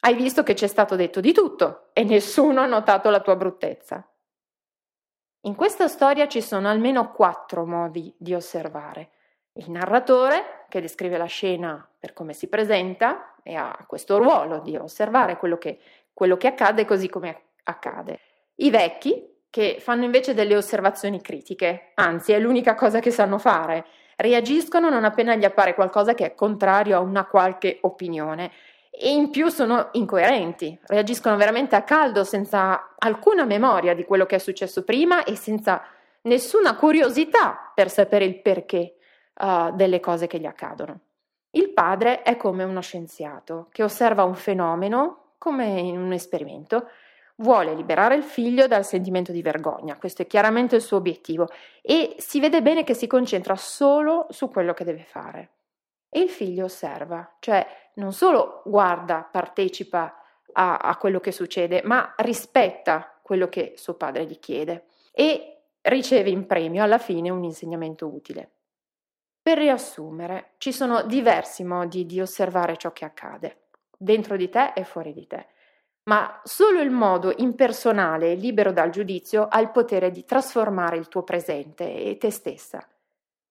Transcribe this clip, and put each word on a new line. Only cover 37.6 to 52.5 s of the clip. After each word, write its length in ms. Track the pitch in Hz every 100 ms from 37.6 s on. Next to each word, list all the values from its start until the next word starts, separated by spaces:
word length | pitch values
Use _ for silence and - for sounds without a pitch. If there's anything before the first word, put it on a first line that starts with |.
| -
per 160 | - 190
sapere 360 | 196 202 208 190
il 160 | 185
perché, 560 | - 185 170 185 175 _ _ _ _ _
eh, 360 | 196 180 170
delle 280 | 185 190 180
cose 260 | 180 170 170
che 100 | 170
gli 80 | 156
accadono. 540 | - 165 156 151 151 _ _ _ _ _
Il 200 | 294 392
padre 520 | - 175 190 233 247
è 120 | - 240
come 300 | 208 185 185
uno 160 | 190
scienziato 880 | 170 175 165 - 151 143 _ 165 170
che 120 | -
osserva 400 | 214 208 233 208 185
un 100 | 185
fenomeno 1000 | - 190 170 170 196 240 302 349 _ _
come 280 | - 277 226
in 320 | 190 180 180
un 140 | 185
esperimento. 800 | 180 175 165 147 151 156 226 240 - _ _ _ _
Vuole 400 | 226 233 160 156
liberare 400 | 170 165 214 285
il 80 |
figlio 440 | 294 - 240 247 262
dal 180 | 220 196
sentimento 460 | 185 185 185 180
di 120 | 170
vergogna, 540 | 165 156 156 - 156 143
questo 260 | 180 -
è 40 | 180
chiaramente 480 | 208 214 226 247 240
il 60 |
suo 160 | 220 202
obiettivo, 500 | 180 - - 160 170 - - _
e 340 | - 320 302 -
si 240 | - 294
vede 200 | 302